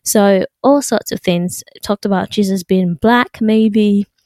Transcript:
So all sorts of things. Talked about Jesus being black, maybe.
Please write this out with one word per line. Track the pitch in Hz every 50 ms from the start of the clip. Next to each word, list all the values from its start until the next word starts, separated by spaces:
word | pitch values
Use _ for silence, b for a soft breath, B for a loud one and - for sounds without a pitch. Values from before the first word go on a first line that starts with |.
| B
So | - - 214 202 202 196 185 - - _ _
all | - 262 285 285
sorts | 269 - 226 202 - -
of | - 185
things. | - 185 175 175 175 180 - - - _ - -
Talked | - - 202 - -
about | 208 190 185 196 -
Jesus | - 214 202 190 190 190
being | 175 - 185 185 180 175 175
black, | - - 220 240 240 254 - - -
maybe. | 220 214 220 220 220 220 202 220 208 208 202 202 202 - _ _ _